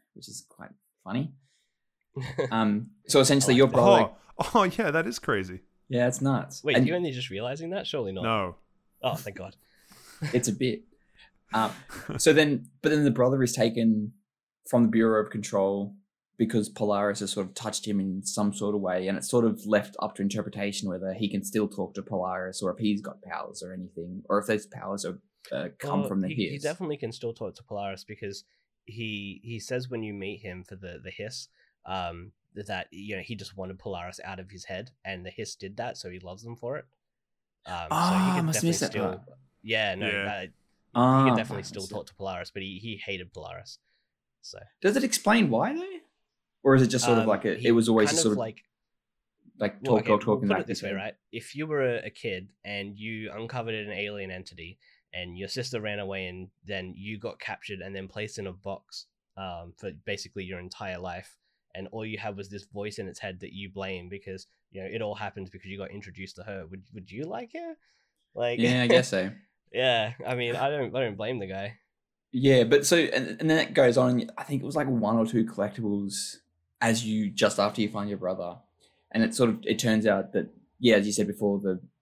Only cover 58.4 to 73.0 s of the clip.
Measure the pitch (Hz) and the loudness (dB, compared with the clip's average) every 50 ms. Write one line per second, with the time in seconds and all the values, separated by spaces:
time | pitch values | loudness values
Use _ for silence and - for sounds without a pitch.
58.4 | 98 95 90 95 - 98 95 - - _ - - - _ _ _ _ _ _ 98 | -8 -10 -10 -10 -10 -10 -10 -10 -12 _ -18 -18 -18 _ _ _ _ _ _ -12
59.4 | 95 92 87 85 85 85 82 _ - 98 78 - - 107 101 98 - 90 - 101 | -10 -10 -10 -10 -12 -16 -16 _ -12 -12 -12 -10 -8 -8 -6 -6 -8 -10 -10 -10
60.4 | 92 90 95 87 90 90 - - 107 95 92 87 92 90 87 92 - - _ _ | -10 -8 -10 -10 -12 -12 -12 -10 -8 -8 -8 -8 -8 -8 -8 -10 -12 -16 _ _
61.4 | _ _ _ _ _ _ - 92 98 95 - 113 110 110 110 98 113 107 101 101 | _ _ _ _ _ _ -14 -14 -12 -10 -10 -10 -8 -8 -8 -8 -8 -8 -8 -8
62.4 | 98 95 104 98 - _ - 101 101 107 101 - 98 92 - - - 98 92 90 | -10 -12 -12 -14 -14 _ -10 -8 -8 -8 -8 -8 -10 -10 -10 -10 -10 -12 -10 -12
63.4 | 98 - - 98 98 95 98 98 98 95 95 90 87 90 101 98 - 101 95 92 | -14 -14 -14 -14 -14 -12 -10 -8 -8 -6 -8 -8 -10 -12 -14 -14 -12 -12 -12 -12
64.4 | - - _ _ _ _ - 98 95 92 104 113 110 104 104 - 107 98 - 104 | -14 -18 _ _ _ _ -14 -12 -10 -8 -6 -6 -6 -6 -6 -6 -8 -8 -8 -10
65.4 | 95 92 - 95 - 92 98 98 95 - 98 104 - 95 87 92 95 92 - - | -12 -12 -14 -16 -16 -14 -12 -10 -10 -12 -12 -14 -16 -16 -16 -14 -14 -14 -14 -14
66.4 | 98 107 98 95 82 82 95 95 92 _ - 107 92 - 95 117 156 170 214 233 | -14 -12 -12 -12 -12 -14 -16 -18 -18 _ -18 -18 -16 -14 -12 -10 -10 -8 -10 -10
67.4 | 247 226 - 339 339 330 320 - _ _ _ _ _ _ _ _ _ _ - - | -12 -12 -12 -12 -12 -12 -14 -16 _ _ _ _ _ _ _ _ _ _ -6 -4
68.4 | 120 120 120 117 117 123 123 127 123 120 123 127 123 - 101 95 92 98 110 - | -2 -2 0 2 2 2 2 4 4 6 6 6 4 2 0 -2 -2 -2 -6 -12
69.4 | _ _ _ _ _ _ - 117 127 127 120 113 107 110 123 - - - 127 123 | _ _ _ _ _ _ -4 0 2 2 2 2 0 -2 -4 -6 -6 -4 -4 -2
70.4 | 120 117 117 - 131 139 151 147 127 113 - 131 127 110 101 98 104 120 127 113 | -2 -2 -2 -2 -2 -2 -2 -2 -4 -2 -2 -2 -2 -2 -4 -4 -4 -4 -4 -4
71.4 | 98 95 95 98 98 104 117 - _ _ _ _ _ _ _ _ _ _ - 123 | -6 -6 -6 -8 -8 -8 -10 -14 _ _ _ _ _ _ _ _ _ _ 0 4
72.4 | 135 139 135 127 117 117 139 143 143 - 175 170 | 8 8 8 8 8 8 6 6 6 6 6 6